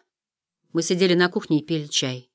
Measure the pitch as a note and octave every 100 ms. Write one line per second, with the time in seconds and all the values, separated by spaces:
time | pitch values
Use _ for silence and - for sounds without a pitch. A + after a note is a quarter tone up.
0 | _ _ _ _ _ _ _ E3 D#3+ F3+
1 | F#3 F3 F3+ D#3 - D3+ D3+ D#3+ D3 -
2 | C3+ B2+ -